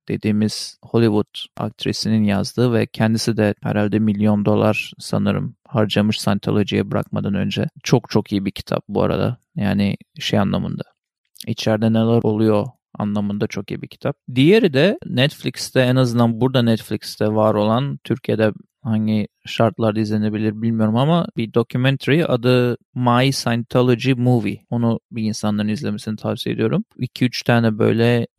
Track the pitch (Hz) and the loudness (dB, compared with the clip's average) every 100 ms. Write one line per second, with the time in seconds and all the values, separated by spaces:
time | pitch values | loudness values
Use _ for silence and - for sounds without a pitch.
0 | - 104 110 104 107 - - - - 113 | -8 -4 0 0 0 -4 -12 -16 -2 2
1 | 117 104 - - - - 113 - 101 104 | 4 2 -2 -8 -16 -8 -8 -6 -6 -4
2 | - 110 104 98 98 - 123 113 110 - | 0 2 2 0 -2 0 2 2 -2 0
3 | 113 113 - 110 104 - - 104 104 107 | 0 2 0 2 0 0 -2 0 0 2
4 | 107 101 107 104 104 104 107 107 - - | 0 2 2 2 2 2 2 0 -6 -14
5 | - 107 101 98 98 - _ 117 107 107 | -6 -2 -2 -2 -4 -10 _ -2 0 0
6 | 107 107 - 101 - 107 98 101 101 101 | 0 0 -2 -2 0 -2 0 -2 -2 -4
7 | - 107 101 98 101 98 135 - - 123 | -4 -6 -4 -4 -4 -4 -6 -6 0 0
8 | - 110 - 98 95 - - - - 98 | 2 -4 -2 -4 -4 -8 -6 -6 -4 -2
9 | 95 - 101 123 _ - 101 98 101 - | 0 0 -2 -4 _ -4 -2 0 -2 -4
10 | - - - 104 98 92 87 80 - _ | -10 -12 -2 0 0 -2 -4 -8 -12 _
11 | _ _ _ _ - 113 - 107 113 113 | _ _ _ _ -10 -4 -2 0 2 2
12 | 113 117 113 107 110 104 113 - _ - | 2 2 2 2 2 2 -2 -10 _ -6
13 | 104 104 101 101 110 - 98 95 - - | -4 -2 -4 -4 -6 -6 -10 -12 -12 -10
14 | 127 - - 127 147 214 190 131 175 302 | -8 -8 -6 2 4 6 4 4 2 0
15 | - 123 139 - 135 - - 131 123 127 | -4 0 0 -2 -8 -8 -2 2 2 4
16 | 127 117 117 113 127 131 117 113 - 104 | 2 2 2 2 0 2 2 0 -2 -8
17 | - - 110 107 110 107 104 117 139 139 | -8 -2 0 2 2 2 2 0 -2 -6
18 | - 117 - 113 110 - - _ - 110 | -6 -6 -2 0 0 0 -14 _ -2 0
19 | 107 107 101 _ - - 113 - 110 107 | 0 0 -2 _ -14 0 0 2 -2 0
20 | 107 107 107 107 110 107 117 113 107 113 | -2 0 -2 0 -2 -2 -2 0 2 2
21 | 143 170 - - 113 120 117 127 131 139 | 2 0 -2 -6 -2 -2 -2 0 0 0
22 | - 147 160 123 120 127 123 117 _ 120 | 0 0 2 0 2 2 2 -2 _ -2
23 | 123 120 135 135 - 117 117 127 123 120 | 2 4 2 0 -2 -4 0 2 4 2
24 | 127 127 123 123 104 107 _ 120 117 113 | 2 2 4 2 0 -6 _ -2 0 -2
25 | - 117 110 107 107 104 104 107 107 104 | -6 -6 -4 -2 -2 -2 -2 -2 -4 -6
26 | - 107 110 107 - 113 110 151 - - | -8 -6 -6 -4 -4 -2 -2 -2 -6 -8
27 | 127 - 123 - - 120 113 107 110 110 | -10 -2 -4 -2 0 2 2 2 0 2
28 | 117 120 - | 2 0 -2